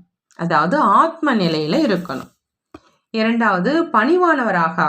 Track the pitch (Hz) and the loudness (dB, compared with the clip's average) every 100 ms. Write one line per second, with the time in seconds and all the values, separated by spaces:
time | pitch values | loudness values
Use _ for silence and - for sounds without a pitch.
0 | - _ _ - 170 156 165 285 226 214 | -18 _ _ -8 -2 0 0 2 2 4
1 | 320 330 294 226 170 156 151 240 285 180 | 2 -2 -2 0 0 -2 -2 0 0 -2
2 | 175 135 - _ _ _ _ - _ _ | -6 -12 -14 _ _ _ _ -20 _ _
3 | _ 220 220 233 226 185 196 320 339 233 | _ -2 0 0 0 0 0 0 0 0
4 | 262 359 349 294 226 180 165 175 | 2 2 2 0 0 0 0 0